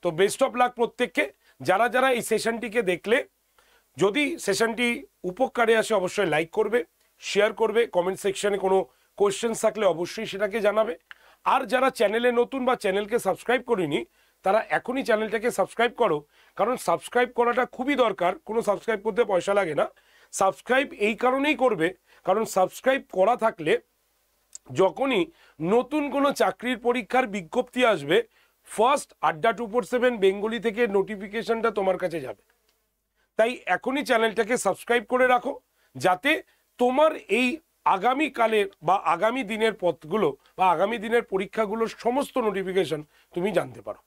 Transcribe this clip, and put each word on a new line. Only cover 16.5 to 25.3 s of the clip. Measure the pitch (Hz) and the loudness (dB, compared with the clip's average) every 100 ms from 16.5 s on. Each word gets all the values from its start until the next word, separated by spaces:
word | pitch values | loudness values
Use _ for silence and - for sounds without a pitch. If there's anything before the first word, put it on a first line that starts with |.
| - | -2
কারণ | 202 247 - | -2 0 -2
সাবস্ক্রাইব | 170 - 240 247 247 | -2 0 0 0 0
করাটা | 240 233 247 - | 0 0 -2 -4
খুবই | 254 277 | -2 2
দরকার। | 233 190 175 190 - | 2 2 -2 -2 -4
কোনো | 220 214 | -4 0
সাবস্ক্রাইব | 196 - 220 214 | -2 -2 -4 -2
করতে | 202 226 | 0 2
পয়সা | 185 170 202 | 2 2 0
লাগে | 190 147 | 0 -2
না। | - _ _ _ _ - | -4 _ _ _ _ 0
সাবস্ক্রাইব | 190 190 - 254 285 - 202 | 0 0 0 0 0 -2 -2
এই | 214 | 0
কারণেই | 240 262 285 294 | 0 2 0 2
করবে, | 254 208 160 185 _ _ - | 0 2 -2 -4 _ _ -2
কারণ | 196 220 - | 0 0 0
সাবস্ক্রাইব | 185 - 247 269 - 185 | 0 0 0 0 -2 0
করা | 190 240 | 2 4
থাকলে | 226 220 156 233 _ _ _ _ _ _ _ - _ 127 | 0 -2 -2 -2 _ _ _ _ _ _ _ -20 _ 2
যখনই | 185 185 269 240 160 | 2 2 0 0 -2